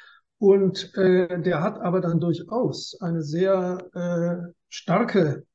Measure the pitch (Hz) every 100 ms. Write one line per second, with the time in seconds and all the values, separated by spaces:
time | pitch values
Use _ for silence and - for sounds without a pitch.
0 | - _ _ _ 202 196 190 185 - 202
1 | 185 180 175 180 170 156 208 - 175 185
2 | 175 165 170 151 - 233 185 - - -
3 | 175 165 147 165 190 190 180 180 - 180
4 | 175 170 175 175 175 - _ - - 190
5 | 233 202 151 131 -